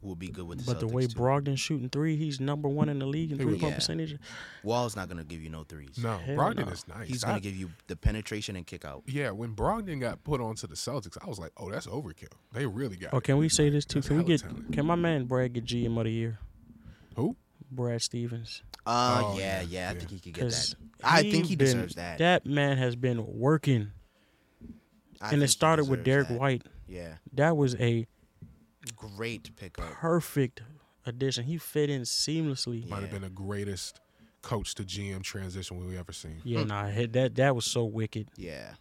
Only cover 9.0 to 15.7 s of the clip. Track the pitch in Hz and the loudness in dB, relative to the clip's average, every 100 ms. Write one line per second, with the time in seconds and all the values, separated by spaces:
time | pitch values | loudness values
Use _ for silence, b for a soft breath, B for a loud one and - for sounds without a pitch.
9 | - 135 135 101 117 104 123 220 196 151 | -8 -4 -4 -4 -8 -2 0 0 -4 -4
10 | 120 95 - 143 113 110 101 - - 131 | -4 -6 -4 -2 -2 -6 -8 -8 -6 -6
11 | 95 - 196 107 82 - 90 113 - 110 | -8 -12 -12 -10 -10 -10 -8 -8 -6 -8
12 | 123 - - - _ - 139 101 135 92 | -8 -12 -18 -20 _ -4 -4 -2 -6 -6
13 | 92 135 - 139 156 - 147 147 - 143 | -2 0 4 4 4 6 6 4 2 -2
14 | 139 147 170 156 85 - - 113 147 170 | 2 2 6 4 2 -10 -4 0 2 4
15 | 170 156 123 127 127 123 117 | 4 2 2 2 2 0 -2